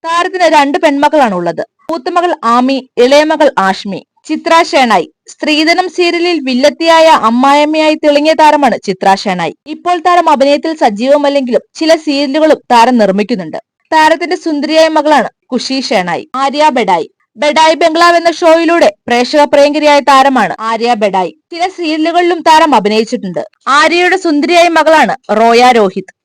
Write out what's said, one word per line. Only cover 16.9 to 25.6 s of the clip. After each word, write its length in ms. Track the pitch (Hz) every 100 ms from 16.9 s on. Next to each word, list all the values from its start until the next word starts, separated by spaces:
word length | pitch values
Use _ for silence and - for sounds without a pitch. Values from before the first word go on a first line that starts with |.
| 175 - _ _ -
ബെഡായി 380 | 294 302 320 320
ബംഗ്ലാവ് 420 | 330 320 339 339
എന്ന 120 | 330
ഷോയിലൂടെ 580 | 320 339 330 330 339 285 - -
പ്രേക്ഷക 360 | 240 247 302
പ്രിയങ്കരിയായ 560 | 294 285 285 294 302 285
താരമാണ് 540 | 285 269 269 254 190 -
ആര്യ 320 | 226 226 233
ബെഡായി. 400 | 233 208 185 180 - _
ചില 120 | 339 370
സീരിയലുകളിലും 720 | 370 330 311 311 339 349 349
താരം 300 | 339 311 320 240
അഭിനയിച്ചിട്ടുണ്ട്. 680 | 202 214 226 233 190 165 - _ -
ആര്യയുടെ 520 | 285 320 339 359 370 339
സുന്ദരിയായ 420 | 294 277 349 339
മകളാണ് 460 | 320 302 320 220 - -
റോയ 400 | 208 233 233